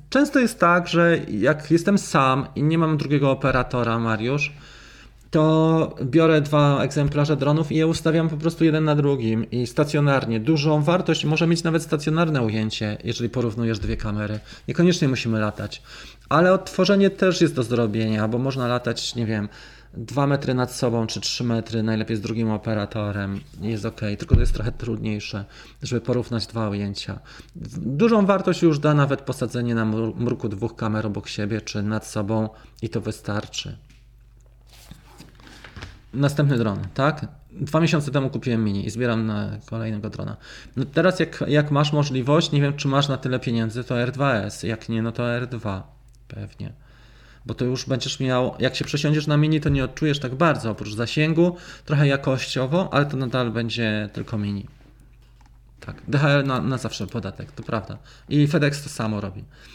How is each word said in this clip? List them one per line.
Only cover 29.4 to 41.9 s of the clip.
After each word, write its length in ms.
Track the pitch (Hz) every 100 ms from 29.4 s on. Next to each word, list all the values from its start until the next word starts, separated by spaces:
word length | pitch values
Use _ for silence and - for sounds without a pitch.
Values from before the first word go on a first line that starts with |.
| 120 123 120 117
na 100 | 110
mru-, 300 | 110 113 107
mruku 340 | 120 120 113
dwóch 260 | 98 113 -
kamer 300 | 110 107 107
obok 220 | 98 -
siebie 340 | - 104 107
czy 220 | - 107
nad 240 | 104 110 -
sobą 420 | 107 101 110 107 - - -
i 80 | 113
to 120 | 113
wystarczy. 760 | 101 - - 104 - - 98 98 - - - - - - - - - - - - - - - - - - - - - - -
Następny 440 | 131 143 147 143 123
dron, 220 | 107 98 98
tak? 320 | - 143 151 - - -
Dwa 280 | - - 160
miesiące 320 | 165 156 143
temu 180 | 139 131
kupiłem 340 | 120 131 113
mini 220 | 107 101 107
i 40 |
zbieram 360 | 110 123 113 110
na 240 | 104 104 104 -
kolejnego 440 | 113 113 107 104
drona. 280 | 104 101 107 - - - 123
No 100 | -
teraz 340 | 165 180 180
jak, 240 | 160 - -
jak 240 | 147 147
masz 220 | 143 147